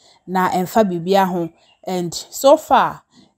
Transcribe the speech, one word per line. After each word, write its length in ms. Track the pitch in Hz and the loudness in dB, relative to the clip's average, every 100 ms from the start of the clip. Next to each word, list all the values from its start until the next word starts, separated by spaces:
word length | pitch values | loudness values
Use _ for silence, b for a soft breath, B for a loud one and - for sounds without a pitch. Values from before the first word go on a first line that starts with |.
| b b - | b b -6
na 240 | 185 185 | -2 0
ɛmfa 340 | 175 175 226 | -2 0 0
biribiara 420 | 208 175 170 196 190 | 0 -2 0 2 2
ho. 220 | 180 165 b b b - | -2 -6 b b b -8
And 260 | 185 175 | -6 -6
so 460 | - - - 269 302 | -8 -14 0 4 4
far, 440 | - 247 170 147 _ b b | 4 2 2 -4 _ b b